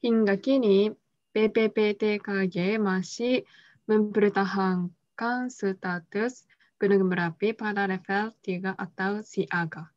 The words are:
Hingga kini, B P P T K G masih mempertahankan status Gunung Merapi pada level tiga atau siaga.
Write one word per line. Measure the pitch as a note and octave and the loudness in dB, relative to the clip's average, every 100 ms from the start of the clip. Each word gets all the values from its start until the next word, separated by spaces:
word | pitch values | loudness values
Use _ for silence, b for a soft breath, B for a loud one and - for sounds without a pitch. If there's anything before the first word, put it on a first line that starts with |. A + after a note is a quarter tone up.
Hingga | B3 A3+ G#3 G3 | 2 2 4 2
kini, | B3+ C4+ A3 G3 G#3+ - _ _ _ | 2 2 4 4 4 -2 _ _ _
B | G#3+ G#3+ | 0 2
P | A3 A3 | 2 2
P | A3 G#3 | 2 0
T | G#3 G#3+ G#3 | 2 -2 -2
K | G3+ G3 F#3+ | -4 -2 -2
G | F3 F3+ A3 | 0 0 0
masih | G#3 F#3 F#3 - A#3+ B3+ b b b b - | 0 0 -4 -4 0 0 b b b b 0
mempertahankan | G#3+ G#3+ G#3 G3+ G3 G3 G3 F#3+ F3+ F3 - _ - A#3 B3 B3+ | 2 2 2 2 2 0 0 0 0 -2 -8 _ -8 -4 -4 -6
status | - G3 F#3+ F#3 F3 E3+ G3+ A3+ B3+ _ b b _ | -4 -4 -4 -6 -8 -6 -4 -4 -6 _ b b _
Gunung | G3+ G3 F#3+ | 4 4 4
Merapi | F3 E3+ E3 G#3 A3+ | 0 -2 -2 -4 -2
pada | G#3+ G3+ G3 | -4 -2 -2
level | F#3 F#3 G3 A3 _ | -4 -4 -4 -4 _
tiga | - F3+ F#3+ F#3 | -8 -6 -6 -6
atau | F#3 - F#3+ G#3 | -10 -6 -4 -4
siaga. | G#3+ - G3 F3 E3 D#3+ D#3+ | -6 -6 -4 -4 -4 -8 -16